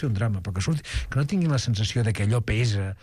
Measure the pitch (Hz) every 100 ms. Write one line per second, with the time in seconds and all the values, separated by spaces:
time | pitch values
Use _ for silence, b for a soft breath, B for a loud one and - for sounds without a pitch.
0 | 143 101 113 98 95 92 98 156 B B
1 | B 131 143 196 165 135 - 104 107 123
2 | 110 104 104 120 113 110 120 101 95 98